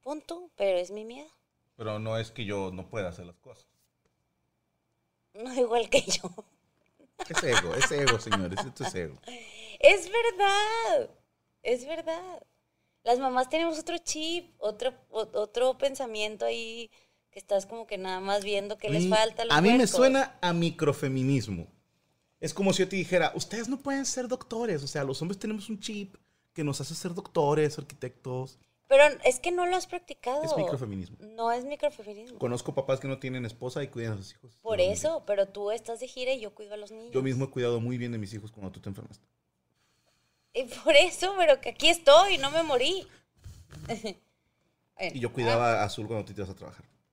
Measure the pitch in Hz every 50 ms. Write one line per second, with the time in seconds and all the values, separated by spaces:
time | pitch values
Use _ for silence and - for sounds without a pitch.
0 | _ 254 294 311 _ - 339 349 359 330 _ - 202 196 185 175 180 180 202 214
1 | 214 226 240 269 302 320 _ _ _ _ _ _ _ _ _ - 110 107 107 107
2 | 107 110 110 113 113 113 - - 113 98 104 98 95 92 92 92 87 - - 113
3 | 95 87 85 85 90 87 85 _ _ 135 110 - _ _ _ _ _ _ _ _
4 | _ _ _ _ _ _ _ _ _ _ _ _ _ _ _ _ _ _ _ _
5 | _ _ _ _ _ _ _ 202 226 262 254 262 247 226 226 240 220 - - 277
6 | - 190 - - - 180 - - - _ _ _ _ _ _ _ _ _ _ _
7 | - _ _ - - - - - - - - - - - - 135 - - 156 143
8 | 143 131 120 107 - 113 - 98 95 87 92 - - - - - - 104 - 92
9 | 85 76 - - - - - 240 233 - - - - - - - - 302 403 392
10 | 339 359 415 466 466 466 427 359 403 392 392 403 415 427 453 466 453 440 349 -
11 | - - - _ _ _ _ _ _ _ _ _ - - 247 240 247 285 330 320
12 | 320 320 330 339 370 370 349 - - _ _ _ _ _ _ _ _ _ _ _
13 | _ 226 247 247 269 262 254 254 262 262 - 320 339 339 320 311 311 - 349 330
14 | _ - - - - 320 339 349 339 - _ _ - 214 214 - 240 254 254 -
15 | _ _ - 220 220 - - 208 214 214 - 240 247 262 254 - - 277 269 269
16 | 269 233 220 214 214 214 214 202 226 233 233 233 226 226 226 233 233 - _ _
17 | _ _ _ _ _ _ _ 196 190 - 202 196 190 196 226 233 220 - 214 190
18 | 190 185 185 185 190 196 202 208 196 208 208 196 196 202 214 - - 139 147 165
19 | 180 185 214 214 220 226 220 - - 117 147 151 175 214 240 262 240 - - -
20 | 254 269 262 269 262 - - - - 175 175 170 170 165 - - 156 151 - -
21 | 147 135 131 131 127 135 139 131 101 104 98 85 85 - _ _ _ _ _ _
22 | _ _ _ _ _ _ _ _ 160 151 - 190 196 196 180 190 185 185 196 190
23 | 175 - 185 180 160 139 - 135 - - 202 226 233 220 277 - - 285 269 269
24 | 269 262 - 262 247 233 254 247 - _ 233 226 240 226 180 143 139 135 - 151
25 | 139 135 135 - 160 175 196 196 - 214 214 214 196 - 220 196 - - 214 208
26 | 202 196 - _ _ _ _ _ _ _ _ - 156 147 135 - 139 - 165 -
27 | - 180 170 190 - - _ 170 147 143 151 156 151 147 143 - 139 - - _
28 | - 127 - _ _ 131 127 127 131 131 - _ _ _ _ _ _ _ 269 269
29 | 294 294 277 - - 247 254 - - 349 359 349 359 349 370 370 - - 359 349
30 | _ - - _ - 240 262 294 311 320 302 240 196 170 156 123 127 107 98 95
31 | 87 92 113 _ - 214 220 226 226 233 233 247 247 277 294 - - 294 294 -
32 | 208 208 208 202 226 254 240 208 - 120 120 120 - - 139 139 131 - 135 120
33 | - 135 135 127 - 131 127 127 120 113 113 - 127 127 - 151 143 135 - 117
34 | 117 113 107 98 98 - - _ - 123 _ _ _ 226 220 185 180 190 214 -
35 | - 311 330 302 - - 202 196 196 196 196 202 202 202 220 233 - - 233 220
36 | 254 247 - 254 254 247 269 254 214 202 _ - 214 202 208 214 208 208 220 220
37 | 226 240 - 131 131 135 127 127 135 135 - 131 123 120 120 117 113 123 123 120
38 | 123 120 117 110 104 98 110 104 101 110 _ 107 98 92 95 95 - 104 95 104
39 | - - - _ _ _ _ _ _ _ _ _ _ _ _ _ _ _ _ _
40 | _ _ _ _ _ _ _ _ _ _ _ 240 262 240 - - - - 302 285
41 | 359 349 - - - 370 403 381 349 311 277 262 - 247 220 - 294 320 339 339
42 | - 277 277 330 381 403 370 285 269 277 294 330 330 302 277 247 254 302 381 381
43 | - - - _ _ _ _ _ _ - - - - _ - - - - 233 208
44 | - 214 185 _ _ _ _ _ _ _ _ _ _ _ _ _ _ _ _ -
45 | 190 170 - 131 117 113 - - 120 113 113 117 120 117 113 104 104 101 - -
46 | 107 104 117 107 101 - 98 104 95 92 92 - - - - - - _ _ _
47 | _ _